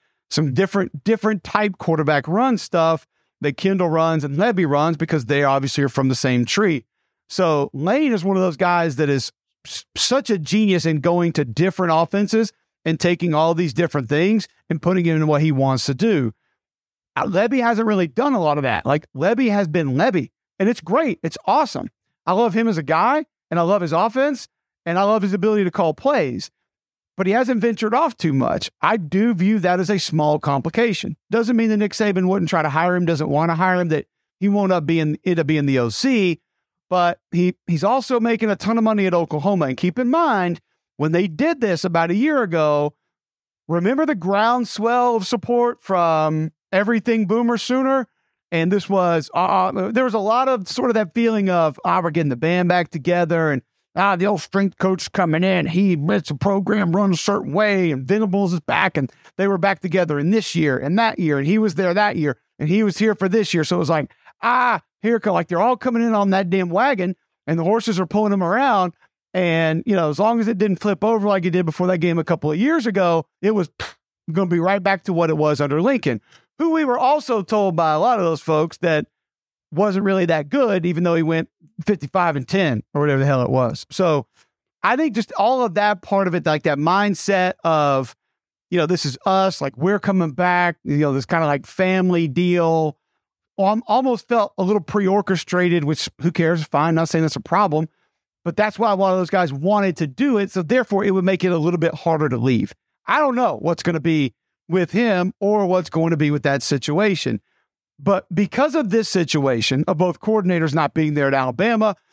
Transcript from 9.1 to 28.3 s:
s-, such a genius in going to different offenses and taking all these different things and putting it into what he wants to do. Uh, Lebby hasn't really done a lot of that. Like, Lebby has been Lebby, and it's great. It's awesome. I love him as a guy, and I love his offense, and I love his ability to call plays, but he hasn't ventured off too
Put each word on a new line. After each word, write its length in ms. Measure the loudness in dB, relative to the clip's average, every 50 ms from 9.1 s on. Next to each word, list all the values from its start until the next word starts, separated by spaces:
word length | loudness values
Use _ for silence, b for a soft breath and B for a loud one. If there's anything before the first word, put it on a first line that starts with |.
| 0 0 -2 -6 -10 _ _ _ _ _ -16
s-, 200 | -14 -14 -14 -14 _ -6
such 340 | -4 -2 0 0 0 0 0
a 80 | -2
genius 480 | -2 -2 0 0 2 2 2 2 2 2
in 160 | 0 0 0
going 320 | 0 0 2 2 2 0 0
to 100 | -2 -2
different 480 | -2 0 0 0 0 0 0 0 0 2
offenses 600 | 2 0 0 0 -2 0 0 0 0 0 -2 -6 _ _ _ _ _ -4
and 140 | -4 -2 0
taking 340 | 0 0 0 0 0 0 0
all 200 | 2 2 2 0
these 200 | 0 -2 -2 0
different 340 | -2 -2 -2 -2 -4 -4
things 400 | -2 0 0 2 2 2 0 -2 -6 _ _ _ -6
and 120 | -6 -4
putting 240 | -2 0 0 0 0
it 80 | 0 0
into 120 | 2 2
what 160 | 2 2 2
he 100 | 2 2
wants 340 | 2 2 0 0 0 0 -2
to 60 | -4 -2
do. 400 | 0 0 0 2 2 0 -2 -4 _ _ _ _ _ _ _ _ _ _ _ _ _ _ _ _
Uh, 80 | -6 -4
Lebby 360 | -2 0 0 0 0 0 0
hasn't 260 | 0 2 0 0 0
really 200 | 0 0 0 0
done 260 | 0 0 -2 0 0 0
a 80 | 0
lot 160 | 0 0 0
of 60 | 0 0
that. 220 | -2 -2 -2 0
Like, 220 | 0 -2 -2 -2 _ -6
Lebby 380 | -2 -2 0 2 2 2 2
has 160 | 2 0 0
been 220 | 0 -2 -2 -2 0
Lebby, 420 | 0 0 2 2 0 0 -2 -4 _ _ _ _ _
and 120 | -2 0 0
it's 120 | 0 -2
great. 380 | -2 -2 0 0 0 0 -2 -4
It's 160 | -6 -8 -8 -6 -2
awesome. 440 | 0 0 2 0 -2 -4 -8 -10 -10 -14 _ _ _ _ _ _
I 60 | -2
love 220 | 0 0 0 0 0
him 160 | 0 0 0
as 80 | -2
a 60 | -2 -2
guy, 420 | 0 0 2 2 2 0 0 -4 -6 _ _ _ _
and 80 | -2 0
I 40 | 2
love 180 | 2 0 0
his 100 | 0 0
offense, 560 | 0 0 0 0 0 0 -2 -2 -2 -6 -10 -16 _ _ _ _ _ _ -8
and 120 | -4 -2
I 60 | 0 2
love 180 | 2 2 0
his 120 | 0 -2 -2
ability 320 | 0 0 0 2 2 0
to 60 | 0
call 220 | 0 0 0 0 -2
plays, 560 | -2 0 0 0 0 0 -2 -4 -6 -10 -12 _ _ _ _ _ _ _ _ _ _ _ _ _
but 120 | -4 0
he 60 | 0 2
hasn't 280 | 2 2 0 0 0
ventured 320 | 0 0 0 -2 -2 0 0
off 240 | 0 0 0 -2
too 160 | -2 -2 0